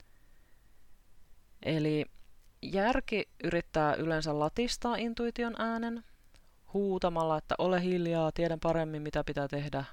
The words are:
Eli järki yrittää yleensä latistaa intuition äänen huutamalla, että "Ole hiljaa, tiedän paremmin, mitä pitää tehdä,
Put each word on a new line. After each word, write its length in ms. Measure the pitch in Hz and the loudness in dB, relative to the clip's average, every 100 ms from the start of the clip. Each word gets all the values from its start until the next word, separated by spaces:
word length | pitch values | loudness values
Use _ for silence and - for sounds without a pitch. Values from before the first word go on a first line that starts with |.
| - - - - - - - - - - - - - - - - | -20 -20 -20 -20 -20 -20 -20 -20 -20 -20 -20 -20 -20 -20 -20 -8
Eli 420 | - 156 151 151 - - - - - - | -2 0 2 0 -2 -8 -20 -20 -20 -14
järki 680 | 127 185 208 269 - 208 - - | -4 0 2 2 0 -2 -4 -4
yrittää 500 | 170 170 - 160 151 | -2 -2 0 2 2
yleensä 460 | - 160 160 156 147 | 2 0 0 0 0
latistaa 560 | 151 - 240 - 240 220 | 0 0 -2 -2 -2 -2
intuition 680 | 233 233 233 233 233 226 | -2 -2 -4 -2 -4 -2
äänen 420 | 226 226 233 233 - - - - - - - | -2 -2 -4 -4 -10 -20 -20 -20 -20 -20 -4
huutamalla, 640 | 196 202 185 180 165 160 156 | 0 2 2 2 2 2 2
että 180 | - - | 0 0
"Ole 260 | 180 180 | 4 4
hiljaa, 480 | 180 180 170 165 156 | 2 2 2 2 2
tiedän 280 | 151 170 160 | 2 0 2
paremmin, 420 | 165 165 156 156 | 2 2 0 -2
mitä 220 | 151 151 | -4 -2
pitää 240 | 147 147 139 | -2 -2 -2
tehdä, 380 | 143 147 139 139 | -2 -4 -4 -6